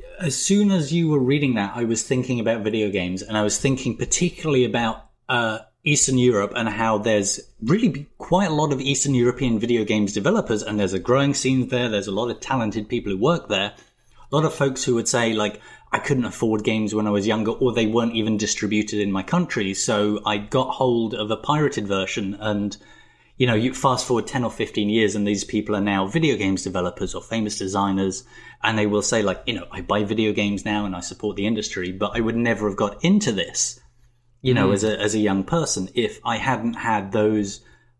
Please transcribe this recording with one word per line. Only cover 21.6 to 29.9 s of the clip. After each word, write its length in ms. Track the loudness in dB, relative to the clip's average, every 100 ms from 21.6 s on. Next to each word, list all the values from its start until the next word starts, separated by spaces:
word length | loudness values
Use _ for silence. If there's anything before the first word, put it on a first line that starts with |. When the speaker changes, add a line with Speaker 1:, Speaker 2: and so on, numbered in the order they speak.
| 0 -2 -2
Speaker 1:
version." 460 | -2 -2 -4 -4 -4
And, 380 | -4 -2 -4 -6 -20 -20 -20 _ _ -2
you 80 | 2
know, 80 |
you 180 | 2 0
fast 340 | 0 0 0 0
forward 200 | -2 0
ten 180 | -4
or 60 | -4
fifteen 400 | -4 -4 -2 0
years, 240 | 2 2
and 120 | 2 0
these 180 | 0
people 300 | 0 -2 0
are 60 | -2
now 260 | 0 0 0
video 300 | 0 0 2
games 260 | 0 -2
developers 520 | -2 -2 -4 -4 -6
or 80 | -6
famous 340 | -6 -4 -4 -4
designers, 640 | -4 -2 0 2 0 -4 -14 -20 -20 -4
and 140 | -2 2
they 100 | 2
will 140 | 2
say, 200 | 2 2
like, 200 | 0 -2 -4
you 80 |
know, 120 | -6 -8
"I 80 | -12
buy 240 | -2